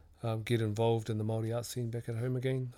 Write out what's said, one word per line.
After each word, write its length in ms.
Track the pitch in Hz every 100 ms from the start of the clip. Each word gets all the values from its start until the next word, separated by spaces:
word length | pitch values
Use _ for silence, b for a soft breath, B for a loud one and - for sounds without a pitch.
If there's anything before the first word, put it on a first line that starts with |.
| B -
Um, 220 | 113 110
get 180 | 107 117
involved 480 | 110 104 113 117 110
in 80 | 107
the 60 |
Māori 300 | 107 113 113
art 120 | 120 120
scene 240 | 127 117
back 180 | 120 117
at 60 | 113
home 200 | 127 127
again. 360 | 131 131 127